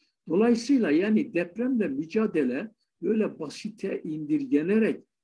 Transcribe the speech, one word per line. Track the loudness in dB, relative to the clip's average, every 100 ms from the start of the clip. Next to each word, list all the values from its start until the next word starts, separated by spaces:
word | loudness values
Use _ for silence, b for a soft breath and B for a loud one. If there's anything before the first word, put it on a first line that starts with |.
| _ _ -4
Dolayısıyla | 2 4 2 2 2 4
yani | 2 4 2 2
depremle | -2 -4 -4 -2 0 -2
mücadele | -4 -4 -2 0 0 0 -2 -8 _ _ _
böyle | -2 0 -2 -4
basite | -12 -10 -12 -8 -8 -6
indirgenerek | -6 -8 -2 -2 2 0 2 2 2 0 -8 _